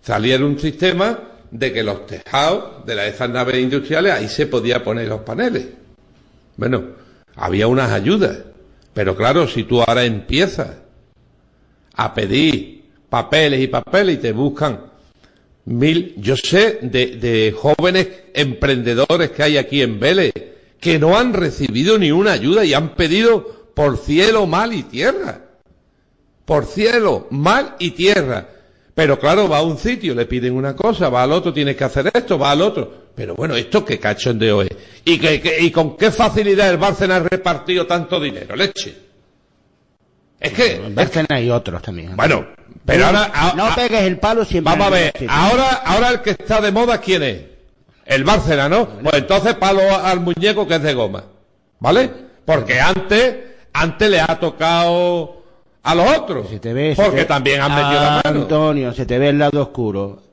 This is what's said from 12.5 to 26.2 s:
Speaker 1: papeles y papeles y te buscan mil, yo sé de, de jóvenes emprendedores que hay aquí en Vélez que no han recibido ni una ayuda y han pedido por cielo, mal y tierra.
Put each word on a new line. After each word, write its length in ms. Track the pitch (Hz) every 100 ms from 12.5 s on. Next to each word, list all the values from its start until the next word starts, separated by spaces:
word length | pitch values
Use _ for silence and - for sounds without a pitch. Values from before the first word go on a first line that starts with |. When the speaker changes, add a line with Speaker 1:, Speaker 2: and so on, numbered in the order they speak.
| - - - _ _ _
Speaker 1:
papeles 520 | 120 117 151 151 135
y 60 | 131
papeles 480 | 127 - 190 196 147
y 40 |
te 120 | 117
buscan 480 | 107 139 139 147 104 - _ _ _ _ _ _ _ -
mil, 480 | 117 147 165 180 -
yo 180 | 101 135
sé 420 | - 180 220 -
de, 360 | 127 127 127 123
de 360 | 120 113 110 104
jóvenes 500 | 143 151 170 185 175 - -
emprendedores 1000 | - 143 120 143 135 120 117 135 165 156
que 120 | -
hay 140 | 147 147
aquí 240 | - 139
en 180 | 123 107
Vélez 340 | 127 185 156 - - - _ _
que 200 | 170 160
no 180 | 156 196
han 160 | 247
recibido 640 | 220 165 - 139 110 165 220
ni 140 | 170
una 220 | 160 208
ayuda 300 | 165 117 202 190
y 80 |
han 160 | 135 160 -
pedido 760 | 165 185 233 220 - - -
por 240 | - 147 120
cielo, 480 | - 151 208 220 190
mal 260 | 165 226
y 100 | 214
tierra. 560 | 123 120 196 392 381 - - _ _ _ _ _ _ _